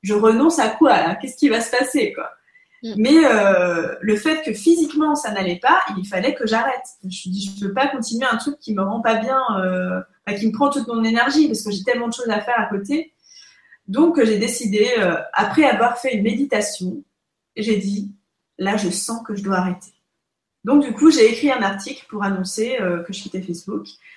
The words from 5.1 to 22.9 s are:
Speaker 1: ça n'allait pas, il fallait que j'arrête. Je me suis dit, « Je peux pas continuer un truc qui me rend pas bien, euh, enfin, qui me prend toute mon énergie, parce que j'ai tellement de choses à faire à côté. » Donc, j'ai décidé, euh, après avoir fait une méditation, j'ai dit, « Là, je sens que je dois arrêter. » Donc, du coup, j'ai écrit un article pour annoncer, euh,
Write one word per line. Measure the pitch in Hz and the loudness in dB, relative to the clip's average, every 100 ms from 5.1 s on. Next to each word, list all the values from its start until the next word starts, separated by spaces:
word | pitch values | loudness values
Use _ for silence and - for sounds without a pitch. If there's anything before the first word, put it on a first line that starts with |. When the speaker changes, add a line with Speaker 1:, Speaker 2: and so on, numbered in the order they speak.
| 294 | 0
Speaker 1:
ça | 226 | -2
n'allait | 196 185 180 | -4 -4 -2
pas, | 247 370 190 196 | 2 2 0 -6
il | 190 | -6
fallait | 185 254 285 | -4 -2 -2
que | 214 | -2
j'arrête. | 226 233 262 - - | -2 -2 -4 -10 -16
Je | 185 | -14
me | |
suis | 185 185 | -12 -8
dit, « | 190 196 196 | -8 -8 -8
Je | 196 | -6
peux | |
pas | 226 277 | -2 -2
continuer | 254 226 233 262 | -2 -6 -4 -2
un | 226 | -2
truc | 294 285 | -4 -8
qui | - | -6
me | 202 | -4
rend | 196 226 | -4 -2
pas | 220 220 | 0 0
bien, | 254 262 247 196 | 0 -2 -2 -2
euh, | 185 180 185 185 - _ - | -2 -4 -4 -6 -10 _ -10
enfin, | 202 | -4
qui | 220 | -4
me | |
prend | - 277 | 0 0
toute | 277 233 | 0 -4
mon | 226 | -2
énergie, | 226 233 254 302 294 | 0 0 2 2 2
parce | 220 | 0
que | 208 | -4
j'ai | 196 | -4
tellement | 247 240 233 | -2 -2 -2
de | |
choses | 226 233 | -6 -4
à | 214 | -4
faire | 226 240 | -2 -2
à | 220 | -2
côté. » | 196 202 294 - _ _ - - _ _ _ - | -4 -4 -4 -4 _ _ -20 -20 _ _ _ -4
Donc, | 220 330 311 | 2 4 4
j'ai | 220 208 | 4 2
décidé, | 208 - 226 208 233 240 | 0 -2 0 2 2 2
euh, | 180 160 - | 2 0 -4
après | - 208 311 285 | -2 0 4 4
avoir | 208 240 240 | 4 0 0
fait | 269 220 | -2 0
une | |
méditation, | 208 - 285 214 208 - 185 254 - _ _ _ _ - | 0 0 0 -2 -2 -6 -8 -8 -12 _ _ _ _ -6
j'ai | 220 208 | -2 -2
dit, « | 196 202 196 - _ _ _ - | -2 -4 -6 -12 _ _ _ -6
Là, | 190 208 | -2 -2
je | 190 | -2
sens | - - 226 - | -4 -6 -8 -8
que | |
je | 202 | -8
dois | 196 185 | -2 -2
arrêter. » | 180 180 - _ _ _ _ _ _ _ 214 | -2 -6 -12 _ _ _ _ _ _ _ 2
Donc, | 285 | 2
du | 262 | 2
coup, | - 311 | 4 6
j'ai | 277 220 | 8 6
écrit | 226 294 | 4 0
un | 254 | 2
article | 202 202 262 277 - | 0 -4 -10 -14 -14
pour | 214 | -6
annoncer, | 196 185 185 - 233 262 | -4 -2 -4 -4 -4 -2
euh, | 180 | -2